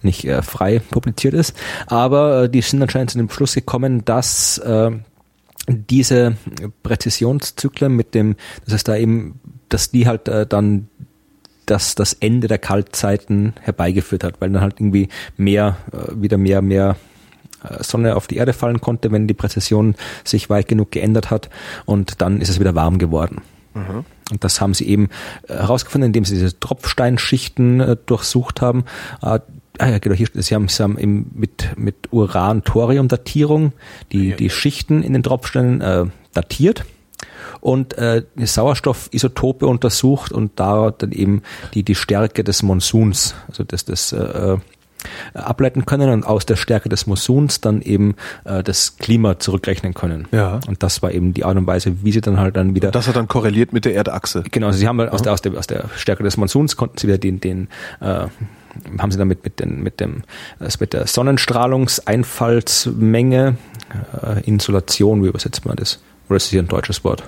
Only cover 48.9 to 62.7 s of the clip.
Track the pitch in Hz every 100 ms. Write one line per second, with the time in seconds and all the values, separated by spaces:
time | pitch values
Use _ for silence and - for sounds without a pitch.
48.9 | _ - 113 110 90 - 95 - 98 95
49.9 | 90 87 80 80 113 98 104 - 95 -
50.9 | - 92 90 90 87 87 95 92 90 95
51.9 | 92 104 107 107 98 95 95 95 95 95
52.9 | 113 117 123 117 127 110 104 120 120 123
53.9 | 101 98 90 - - 101 - 104 98 104
54.9 | 120 117 101 107 101 101 95 - - 110
55.9 | - - 98 101 101 101 135 151 - 117
56.9 | - 107 98 98 92 92 92 95 - -
57.9 | - 98 90 87 - 104 - - - -
58.9 | 101 104 95 95 92 - - 82 76 98
59.9 | - - - - - - - - - -
60.9 | - - - 127 135 - 120 123 131 127
61.9 | - - 113 120 - 117 117 -